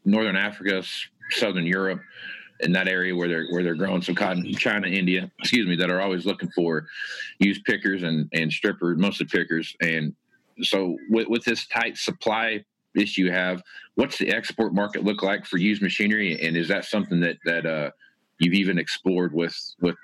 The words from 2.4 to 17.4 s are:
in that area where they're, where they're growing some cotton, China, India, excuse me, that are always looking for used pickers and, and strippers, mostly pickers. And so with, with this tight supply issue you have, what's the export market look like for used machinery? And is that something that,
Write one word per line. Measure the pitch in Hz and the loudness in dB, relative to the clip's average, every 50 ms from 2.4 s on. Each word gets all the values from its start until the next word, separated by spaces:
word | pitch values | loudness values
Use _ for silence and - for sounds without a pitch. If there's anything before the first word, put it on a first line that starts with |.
| - - _ - | -16 -20 _ -4
in | - 85 | 0 2
that | 90 92 95 92 | 2 4 2 2
area | 92 90 90 92 90 | 2 0 0 0 0
where | 87 87 87 | 0 0 0
they're, | 85 82 80 85 | 0 -2 -2 -2
where | 87 90 | 0 0
they're | 90 85 82 | 0 0 0
growing | 78 95 95 95 90 | 0 0 0 0 0
some | 90 95 87 | 0 -2 -2
cotton, | - 104 92 92 90 - - 101 | 0 0 0 0 -2 -2 -2 -4
China, | - - 120 104 104 98 | -2 0 0 0 0 0
India, | 92 92 98 90 90 90 90 92 92 - - | 0 0 2 2 2 2 0 -2 -6 -10 -6
excuse | - - 127 120 104 | -2 0 2 2 2
me, | 90 87 | 2 2
that | 82 90 87 | 2 2 2
are | 90 92 | 2 0
always | 98 98 92 87 85 | 0 0 0 0 -2
looking | 98 90 - 90 87 | -2 -4 -4 -6 -4
for | - 90 85 82 80 78 - - - - - - - - - - - - | 0 0 0 2 0 -2 -4 -6 -10 -10 -10 -10 -8 -10 -10 -12 -2 2
used | 98 101 202 - - | 2 2 2 0 -2
pickers | - - 101 - 98 95 92 | -2 -2 0 0 -2 -2 0
and, | 90 82 80 78 76 - | -2 0 0 0 0 0
and | - 82 80 78 | -2 -2 0 0
strippers, | - - - 104 92 - 87 85 85 80 | -2 0 0 -2 0 0 0 0 2 2
mostly | 98 101 - - 78 | 2 0 0 -2 -4
pickers. | - - 90 82 - 82 80 80 - - - | -2 0 -2 0 0 -2 -4 -4 -6 -6 -2
And | 85 82 82 80 78 73 - - _ _ _ _ _ _ _ - | -2 0 0 0 -2 -4 -6 -8 _ _ _ _ _ _ _ -6
so | - - - 98 95 87 82 - - - | -2 0 0 0 0 0 -2 -4 0 2
with, | 110 113 113 - | 2 2 2 2
with | 113 120 - | 0 0 0
this | 120 113 - - | -2 -4 -4 -4
tight | - - 117 117 110 - | -4 -2 -2 -2 -2 -2
supply | - - - - - - 113 107 113 113 113 110 104 - _ _ _ _ _ - | -4 -4 -4 -4 -2 -2 0 0 2 0 0 -2 -4 -6 _ _ _ _ _ 0
issue | 92 104 104 - 95 | 0 0 2 2 2
you | 92 87 | 2 2
have, | 90 92 90 92 92 90 - - - - - - _ | 2 2 0 0 -2 -4 -8 -14 -20 -20 -20 -4 _
what's | 104 123 277 - - | 0 0 0 -2 -2
the | - - | -2 0
export | 104 117 107 - - - 110 92 87 | 0 -2 -2 -4 -2 -2 -2 0 2
market | 101 104 104 104 - 95 | 0 0 0 -2 0 0
look | 104 98 - | 0 0 0
like | 95 95 104 - - | 0 0 0 -2 -2
for | - 95 | -2 0
used | 90 92 107 104 101 | 2 2 2 2 2
machinery? | 101 87 - - 104 104 107 107 101 90 78 - | 0 0 0 0 2 2 2 2 2 0 0 0
And | 80 82 82 | -2 0 0
is | 85 82 76 | 0 2 2
that | 98 92 - | 0 -2 -2
something | - - 104 92 - 90 87 | -2 -2 -2 0 2 2 2
that, | 87 85 80 - | 2 2 0 -2